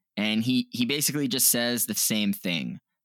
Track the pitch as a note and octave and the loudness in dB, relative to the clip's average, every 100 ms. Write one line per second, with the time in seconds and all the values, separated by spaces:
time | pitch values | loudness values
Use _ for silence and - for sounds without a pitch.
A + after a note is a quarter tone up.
0 | _ - G#2+ A2 A#2+ B2+ A#2+ - A#2+ D3 | _ -4 0 0 2 0 0 -2 -2 0
1 | C#3+ D3 C3+ B2+ - A#2+ A#2+ A#2+ - G#2 | 0 0 -2 2 2 2 0 0 -2 -2
2 | - A2 G#2 G2 F#2 E2+ B1 - _ _ | 0 2 0 0 -2 -2 -4 -10 _ _